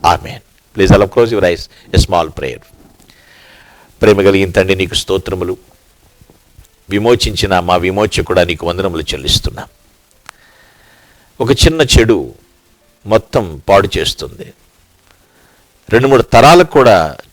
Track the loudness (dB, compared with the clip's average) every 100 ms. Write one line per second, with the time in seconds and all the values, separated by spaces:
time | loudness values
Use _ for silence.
0 | -2 -2 -4 -18 -20 _ _ -2 2 4
1 | 2 2 0 0 0 -2 -8 _ _ -2
2 | 0 -2 -4 -8 -12 -12 -20 _ _ _
3 | _ _ _ _ _ -20 _ _ _ _
4 | 2 4 4 2 0 0 0 -2 -4 -6
5 | -4 -6 -6 -8 -8 -10 _ _ _ _
6 | _ _ _ _ _ _ _ _ -8 -2
7 | 0 0 -2 -6 -2 -2 0 -2 0 -2
8 | -2 -4 -4 -2 -2 -4 -6 -6 -6 -6
9 | -8 -8 -4 -4 -4 -10 -16 _ _ _
10 | _ _ -20 -20 _ _ _ _ _ _
11 | _ _ _ -8 -4 0 0 0 -2 0
12 | 0 0 -4 -14 _ _ _ _ _ _
13 | -4 -4 -2 -6 -6 -8 0 2 2 -2
14 | -6 -8 -12 -16 -20 _ _ _ _ _
15 | _ _ _ _ _ _ _ _ -2 0
16 | 4 2 4 4 6 6 4 4 6 4
17 | 2 -6 -8